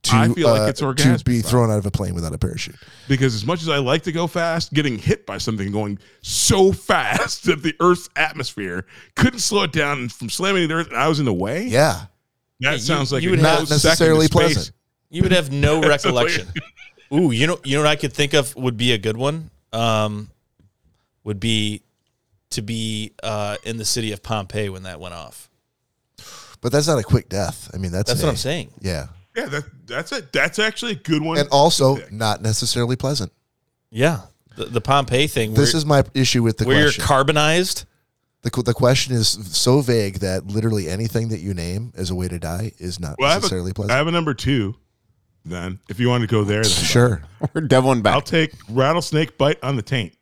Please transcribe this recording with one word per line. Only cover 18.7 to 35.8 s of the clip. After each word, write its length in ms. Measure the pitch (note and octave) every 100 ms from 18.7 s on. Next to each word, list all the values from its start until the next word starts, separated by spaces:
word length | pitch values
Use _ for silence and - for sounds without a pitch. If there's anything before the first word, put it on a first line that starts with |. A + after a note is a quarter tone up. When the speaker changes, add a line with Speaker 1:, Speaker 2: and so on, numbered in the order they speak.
| A2+
Speaker 3:
be 140 | A#2+
a 60 | A2+
good 200 | G#2+ A2
one? 320 | C3+ D#3+ D#3+ _ _
Um, 580 | A2+ A#2 A2 G#2+ G#2 G#2+ _ _ _ _ _ _ _ _ _
would 140 | G#2 G2+
be 440 | A2+ A2 G#2+ G#2 _ _ _ _ _ _ _
to 120 | -
be, 500 | G#2+ A2+ A2+ A2 G#2+ -
uh, 340 | A2 G#2+ G#2 G#2
in 120 | - A2+
the 80 |
city 280 | G#2 B2 A2
of 100 | G2+
Pompeii 480 | - G#2+ F#2+ G#2+ G#2
when 140 | F#2
that 140 | F#2 D#2+
went 160 | F2+
off. 360 | E2+ C#2 - - _ _ _ _ _ _ - - - - -
Speaker 1:
But 100 | B2
that's 140 | C#3+ D3+
not 120 | C#3+
a 40 |
quick 260 | G2 A#2+ -
death. 420 | F#2+ G2+ - -
I 20 | -
mean, 160 | F#2+
that's 160 | F2+ G#2
Speaker 3:
That's 120 | C3+
Speaker 1:
an 40 | D#3
Speaker 3:
what 40 |
I'm 40 | B2
Speaker 1:
A. 20 |
Speaker 3:
saying. 320 | B2+ E3 - -
Speaker 1:
Yeah. 260 | G2 D#2+ C2+ - _ -
Speaker 2:
Yeah, 100 | D4
that, 180 | D3 C#3+ - -
that's 260 | A#2+ E3
a, 100 | C4+ D3
that's 260 | C3+ D#3 F#3
actually 340 | G#3+ - A#3+
a 40 | F3
good 240 | - D#3
one 140 | D#3+ E3
Speaker 1:
And 100 | C#3+
also 460 | C#3 D#3 - C3+ C3+
Speaker 2:
to 60 |
pick. 100 | D#2+
Speaker 1:
not 280 | G#2 A2 G2+
necessarily 540 | A2 A2 A#2+ A#2+ A#2+ B2+
pleasant. 340 | C3+ C#3+ F#2+ _ _ _ _ _ _
Speaker 3:
Yeah. 300 | A2 C#3+ C#3+ - _ _ -
The, 100 | -
the 140 | A#2+
Pompeii 460 | - C#3 B2 B2 D3
thing 260 | C3 A2
Speaker 1:
This 180 | A2 C#3+
Speaker 3:
where, 40 |
Speaker 1:
is 80 | E3